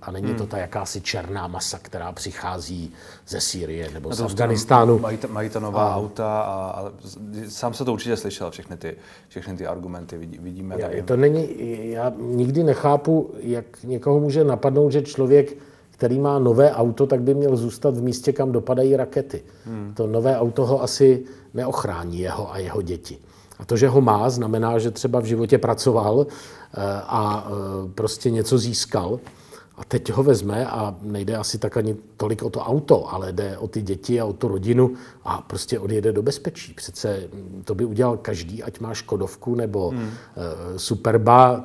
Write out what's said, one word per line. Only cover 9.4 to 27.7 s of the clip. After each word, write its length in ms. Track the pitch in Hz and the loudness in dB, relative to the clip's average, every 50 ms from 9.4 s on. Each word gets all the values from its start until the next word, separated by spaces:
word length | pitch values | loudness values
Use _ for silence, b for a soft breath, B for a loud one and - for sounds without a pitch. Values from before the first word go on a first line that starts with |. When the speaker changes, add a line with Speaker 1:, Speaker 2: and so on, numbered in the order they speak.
| 90 98 92 90 | -12 -10 -10 -8
Speaker 2:
ty 100 | 92 87 | -8 -8
argumenty 500 | 87 87 90 90 87 87 85 82 87 82 | -8 -8 -8 -10 -12 -12 -14 -14 -14 -12
vidí-, 220 | 82 82 85 82 | -12 -14 -14 -14
vidíme 340 | 85 92 90 95 95 95 92 90 | -14 -12 -12 -10 -10 -8 -6 -6
Speaker 1:
Já, 80 | 87 87 | -6 -6
Speaker 2:
tady. 140 | 90 98 95 | -6 -6 -2
Speaker 1:
to 140 | 90 127 123 | 0 2 4
není, 300 | 135 147 151 165 156 - - - 120 117 117 110 110 113 | 6 6 4 2 0 -4 -6 -6 -6 -6 -6 -6 -6 -6
já 220 | 117 117 123 123 110 107 | -4 -2 -2 -2 -4 -4
nikdy 440 | 117 120 123 123 123 123 135 160 170 | -4 -2 0 0 2 2 2 2 4
nechápu, 680 | 151 131 - - 143 147 143 - 160 160 156 143 - - - | 2 2 2 4 2 2 2 4 2 2 2 2 0 -6 -10
jak 440 | - 120 120 117 110 - - - - | -6 -4 -4 -4 -6 -8 -14 -14 -8
někoho 360 | 123 127 113 - 143 143 147 | -6 -6 -2 0 2 2 2
může 240 | 147 147 135 160 151 | 2 2 2 4 4
napadnout, 460 | 143 127 107 - 139 135 147 147 143 | 4 2 2 2 2 4 4 4 4
že 100 | 127 147 | 4 2
člověk, 560 | 135 - - - 135 127 139 143 139 - - - B B B B B B | 0 -2 -2 0 4 6 8 8 8 6 0 -12 B B B B B B
který 280 | B - 127 117 123 135 | B -2 0 2 2 2
má 200 | 139 143 143 139 | 2 2 4 4
nové 320 | 127 123 113 117 143 147 | 4 6 6 8 8 6
auto, 360 | 123 117 117 120 113 - 143 131 | 6 4 2 2 2 2 2 4
tak 140 | 139 123 | 4 4
by 120 | 120 135 139 | 4 2 2
měl 240 | 143 143 139 131 117 | 4 4 2 2 2
zůstat 400 | 117 117 104 - - 147 127 120 | 0 -2 -4 0 0 0 0 0
v 40 | 120 | 0
místě, 300 | 127 120 - - 143 135 | -2 -2 -2 0 0 0
kam 180 | - 135 131 | 2 0 0
dopadají 440 | 120 120 113 127 127 127 131 131 135 | 0 0 0 0 2 2 4 4 4
rakety. 480 | 131 127 - - 139 135 - - - - B B B B | 2 2 0 -2 -4 -4 -4 -6 -12 -12 B B B B
Speaker 2:
Hmm. 280 | 117 113 107 101 101 104 | -12 -10 -10 -10 -8 -4
Speaker 1:
To 140 | 120 113 107 | -4 -2 0
nové 320 | 110 113 113 117 - - | 0 2 2 2 2 2
auto 260 | 120 117 113 - 127 | 2 0 2 2 2
ho 180 | 120 139 131 131 | 2 2 2 0
asi 400 | - - - 139 131 127 123 127 B B B B B B | 0 4 6 8 8 8 6 2 B B B B B B
neochrání, 640 | 113 127 123 - - - 101 90 87 87 85 85 87 | -6 -4 -2 -2 -2 -2 -4 -4 -6 -6 -6 -6 -4
jeho 320 | 92 90 80 - 85 - 95 | -4 -4 -4 -6 -6 -8 -8
a 40 | 98 | -8
jeho 240 | 92 - - 101 | -8 -6 -4 -4
děti. 360 | 95 87 87 82 - - - - - B B B B B B B | -4 -4 -6 -8 -10 -12 -16 -18 -20 B B B B B B B
A 60 | - | -6
to, 120 | - 120 110 | -2 2 4
že 100 | 127 135 | 6 6
ho 140 | 123 139 | 8 6
má, 280 | 131 113 107 104 110 123 | 6 6 6 4 4 2
znamená, 500 | 123 123 117 110 113 113 113 117 117 117 | 2 0 0 0 0 2 2 2 2 2
že 120 | 110 120 | 0 0
třeba 280 | 113 - - 123 120 123 | -2 -2 -2 0 0 0
v 60 | 113 | 0
životě 320 | 110 117 113 117 110 139 - | 0 0 0 2 4 4 4
pracoval, 680 | - 113 113 - - 135 113 113 104 104 110 135 143 143 | 4 4 0 2 2 2 4 4 4 4 4 4 2 2
eh, 500 | - - - - - - - - - - 101 101 98 101 101 | -2 -12 -16 -18 -20 -20 -20 -16 -10 -6 -4 -4 -4 -4 -4
a, 440 | - - 110 107 107 104 107 101 104 | -2 -2 0 0 0 -2 -4 -6 -8
eh, 420 | 104 101 95 95 | -8 -8 -6 -6